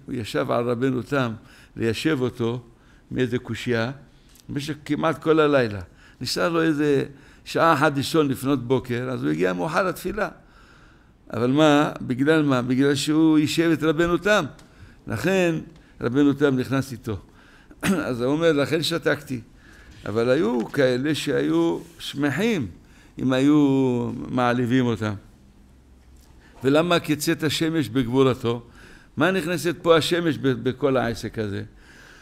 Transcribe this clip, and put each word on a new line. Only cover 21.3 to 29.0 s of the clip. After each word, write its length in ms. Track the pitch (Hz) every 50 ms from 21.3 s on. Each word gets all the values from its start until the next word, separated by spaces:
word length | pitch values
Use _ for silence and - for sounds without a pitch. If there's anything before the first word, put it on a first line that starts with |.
| 139 139 143 151 160 170 165 170 165 160 165 - - -
שמחים 680 | - - - 135 143 143 135 175 214 240 220 165 113 90 - - - - - - - - - -
אם 140 | 123 127 131
היו 760 | 127 135 143 151 151 147 139 135 135 131 127 123 120 120 117 110 - - -
מעליבים 560 | 123 127 123 120 120 123 123 113 127 131 123
אותם. 280 | 120 113 95 107 107 104 101 - - - - - - - - - - - - - - - - - - - - - - - - - - - - -
ולמה 360 | 135 143 156 170 175 175 165
כצאת 440 | - - 147 143 - 165 165 151 160
השמש 460 | 147 - - 165 160 160 165 135 104
בגבורתו? 760 | 110 135 123 113 123 135 131 131 117 - - 117 120 120 - - - - - - - -